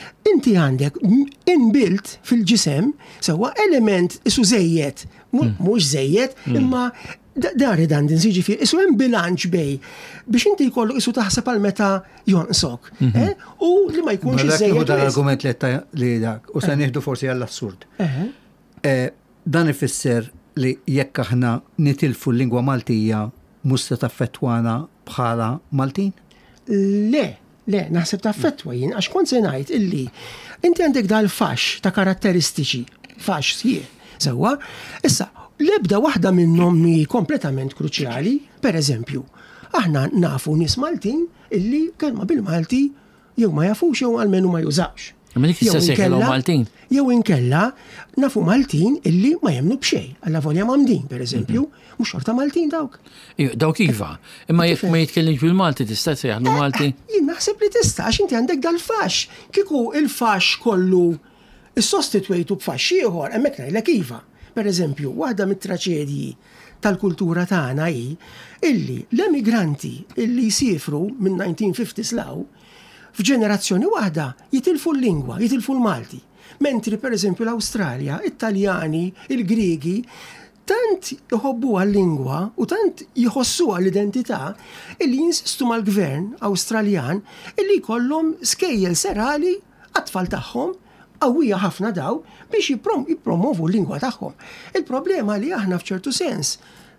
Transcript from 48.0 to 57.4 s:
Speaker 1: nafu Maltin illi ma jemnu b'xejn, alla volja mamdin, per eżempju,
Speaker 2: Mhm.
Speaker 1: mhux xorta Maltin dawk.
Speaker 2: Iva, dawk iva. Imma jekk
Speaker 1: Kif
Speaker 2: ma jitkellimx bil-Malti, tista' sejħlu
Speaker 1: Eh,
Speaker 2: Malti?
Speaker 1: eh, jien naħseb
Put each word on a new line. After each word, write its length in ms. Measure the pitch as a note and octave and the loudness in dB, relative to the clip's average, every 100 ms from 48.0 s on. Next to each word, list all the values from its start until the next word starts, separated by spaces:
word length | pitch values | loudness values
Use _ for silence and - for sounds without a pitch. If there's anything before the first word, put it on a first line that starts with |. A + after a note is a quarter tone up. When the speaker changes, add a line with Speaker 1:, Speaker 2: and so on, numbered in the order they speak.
| - - | -6 0
Speaker 1:
nafu 260 | C4+ G#3+ | 0 2
Maltin 560 | E3+ A#3+ C4+ D3+ G3 D4 | 2 2 2 2 2 2
illi 300 | F3 F3 A#3+ E4+ | 2 4 4 2
ma 80 | A#3 | 0
jemnu 280 | B2+ D3+ C4+ | 0 0 0
b'xejn, 320 | - - C#3 - | -2 -2 -4 -10
alla 160 | - D#3+ | -4 -2
volja 260 | D3 D#3+ A3 | 0 0 2
mamdin, 420 | C4+ C4 E3 - | 4 4 2 -2
per 140 | B2 | -8
eżempju, 400 | A#2+ - - A3+ | -4 -4 -2 -2
Speaker 2:
Mhm. 360 | D4 - - - | -2 -6 -12 -6
Speaker 1:
mhux 140 | A3+ | -6
xorta 220 | F3 A3 A#3+ | -4 -2 0
Maltin 340 | C#4+ E4+ D#4 | 0 0 -2
dawk. 300 | E4 C#4+ - - - - - | -2 -6 -10 -20 -20 -10 -2
Speaker 2:
Iva, 180 | C3+ A2+ | -2 2
dawk 240 | D#3+ D#3 | 0 4
iva. 400 | F3 A2 G2 - - - - | 2 2 -4 -10 -16 -10 0
Imma 200 | E3+ E3+ | 4 4
jekk 140 | D#3+ | 2
Speaker 1:
Kif 100 | F#3 | 2
Speaker 2:
ma 60 | E3 | 2
jitkellimx 440 | D#3 - D#3+ C#3+ | 2 2 2 2
bil-Malti, 440 | D#3+ F#3 F3 C3+ A2 | 2 4 2 0 -2
tista' 280 | G#2+ E3 | -2 -2
sejħlu 320 | C#3 B2+ G#2+ B2+ | -2 -2 0 2
Speaker 1:
Eh, 100 | D3 | 2
Speaker 2:
Malti? 260 | C#3 - C#3+ | 2 2 0
Speaker 1:
eh, 80 | - - | -2 -2
jien 120 | G#4+ C#4+ | 0 0
naħseb 340 | E4+ | -2